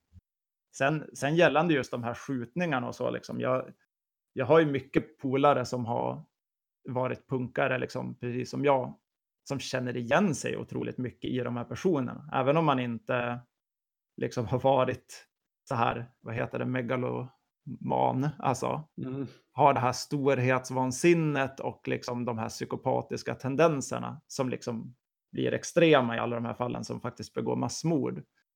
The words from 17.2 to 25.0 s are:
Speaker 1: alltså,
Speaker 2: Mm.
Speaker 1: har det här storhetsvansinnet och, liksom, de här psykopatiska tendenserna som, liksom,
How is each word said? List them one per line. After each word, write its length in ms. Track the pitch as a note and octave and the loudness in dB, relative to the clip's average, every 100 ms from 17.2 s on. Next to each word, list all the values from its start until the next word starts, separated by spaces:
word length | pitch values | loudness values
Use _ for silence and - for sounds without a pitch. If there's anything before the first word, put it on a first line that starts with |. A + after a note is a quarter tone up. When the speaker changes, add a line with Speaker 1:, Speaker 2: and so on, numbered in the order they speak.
| B2+ - _ _ - - B2+ C3 C3 B2+ D3 - | -6 -12 _ _ -14 -8 -2 0 2 2 -2 -2
Speaker 1:
alltså, 500 | C#3 B2+ B2 C3+ D#3 - C3 | -2 -2 -2 -4 -8 -10 -8
Speaker 2:
Mm. 200 | C3+ C3 - _ | -6 -8 -12 _
Speaker 1:
har 220 | - C#3+ | 2 4
det 60 | C3 | 4
här 120 | B2 | 2
storhetsvansinnet 1700 | B2 - D3 C3+ C3+ B2 B2+ B2+ C3 B2+ B2+ F3 E3+ D#3 C#3+ C3 - | -2 -4 0 2 4 4 2 0 -2 -2 2 4 6 4 0 -2 -4
och, 280 | B2+ - - | -8 -8 -6
liksom, 360 | B2 B2 B2 | -6 -4 -4
de 140 | A#2+ A2 | -4 -4
här 100 | A#2 | -4
psykopatiska 840 | - B2 - C3 B2 B2 B2 - | -6 -6 -4 0 0 -2 -6 -6
tendenserna 880 | B2 C3 C3+ E3 C#3+ - A#2+ A#2+ C3 - | -6 -2 4 4 4 -2 -6 -6 -10 -8
som, 220 | - B2+ | -4 -4
liksom, 460 | A#2+ - A2+ B2 - | -4 -6 -8 -8 -16